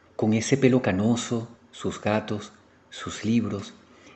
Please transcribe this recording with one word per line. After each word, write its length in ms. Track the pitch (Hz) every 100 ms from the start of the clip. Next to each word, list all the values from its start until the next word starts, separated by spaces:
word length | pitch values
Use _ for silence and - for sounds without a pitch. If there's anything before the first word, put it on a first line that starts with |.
| _ -
con 160 | 110
ese 240 | 110 107 139
pelo 240 | 135 127
canoso, 640 | 120 95 107 117 - 120 113 - -
sus 280 | - 101 -
gatos, 540 | - 107 107 104 - - _ _ _
sus 340 | - - - 104
libros 480 | 117 101 98 - - - - -